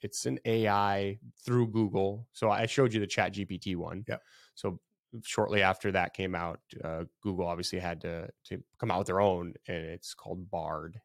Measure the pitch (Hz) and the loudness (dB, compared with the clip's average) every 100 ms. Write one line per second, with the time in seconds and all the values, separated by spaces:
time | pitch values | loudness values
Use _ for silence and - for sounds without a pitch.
0 | 101 - - 131 117 113 110 101 101 101 | -8 -4 -4 -2 0 2 4 4 4 2
1 | 98 101 117 - - 123 117 110 107 95 | 0 -4 -10 -10 2 2 4 2 2 2
2 | 98 104 117 - 110 104 113 - 127 110 | 0 -2 -10 0 2 2 2 4 4 4
3 | 101 - 92 98 98 92 98 87 82 87 | 0 0 0 0 -4 -6 -4 -4 -4 -8
4 | 110 - _ - - - 101 87 _ _ | -8 -8 _ -20 -20 -6 -4 -4 _ _
5 | _ 117 - - 107 104 95 95 104 92 | _ -14 -6 0 2 6 6 4 2 2
6 | 87 - 95 87 85 - - - 80 80 | 0 -2 -2 -2 -4 -6 -14 -12 -8 -6
7 | 85 _ 104 92 87 85 87 92 87 85 | -8 _ -4 -2 -2 -2 -4 -4 -4 -6
8 | 87 85 82 - - 90 - - 117 90 | -6 -8 -10 -14 -12 -12 -12 -6 0 0
9 | 92 92 101 87 87 - - 87 80 85 | 2 4 4 4 -2 -10 -8 -6 -6 -10
10 | - - - 92 90 85 78 78 80 98 | -12 -12 -10 -10 -6 -6 -4 -6 -8 -14